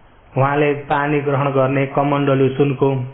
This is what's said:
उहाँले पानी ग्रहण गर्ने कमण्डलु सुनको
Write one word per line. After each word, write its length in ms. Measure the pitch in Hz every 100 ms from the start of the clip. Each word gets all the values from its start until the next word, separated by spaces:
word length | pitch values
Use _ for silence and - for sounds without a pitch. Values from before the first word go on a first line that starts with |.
| - - - 131
उहाँले 360 | 135 143 147
पानी 460 | 143 - 147 143 147
ग्रहण 300 | 139 135 143
गर्ने 360 | 135 131 139 135
कमण्डलु 640 | - 143 143 139 135 131
सुनको 480 | 127 143 131 139 135 123